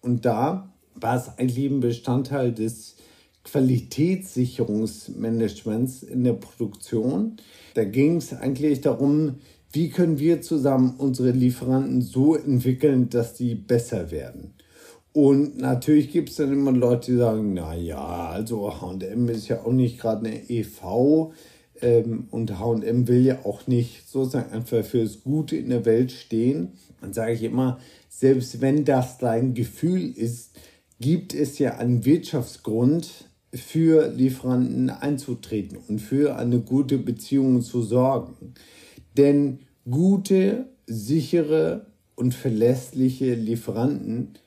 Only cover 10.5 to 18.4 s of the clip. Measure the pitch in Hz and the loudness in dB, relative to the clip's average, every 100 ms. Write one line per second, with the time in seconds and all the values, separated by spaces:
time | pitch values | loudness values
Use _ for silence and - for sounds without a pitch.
10.5 | 160 135 131 127 123 139 127 127 127 123 | 0 2 4 2 2 -2 2 2 4 2
11.5 | 123 127 131 135 127 107 127 143 156 147 | 0 0 0 2 -2 -2 2 4 4 2
12.5 | 127 123 127 151 131 123 123 117 - 123 | 0 2 2 4 4 2 0 -2 -2 -4
13.5 | 113 - 120 117 104 82 80 64 62 - | -4 0 0 0 -6 -6 -8 -10 -16 -20
14.5 | - _ _ - - _ 151 139 139 147 | -20 _ _ -20 -20 _ 4 6 6 2
15.5 | - 131 127 - 151 131 170 151 - 143 | -2 -2 -2 4 2 4 -2 -4 -4 -2
16.5 | 139 139 127 120 123 123 123 120 110 104 | 2 2 4 4 2 2 2 2 2 -2
17.5 | 92 80 85 85 71 73 85 85 87 | -4 -4 -6 -6 -8 -8 -8 -8 -8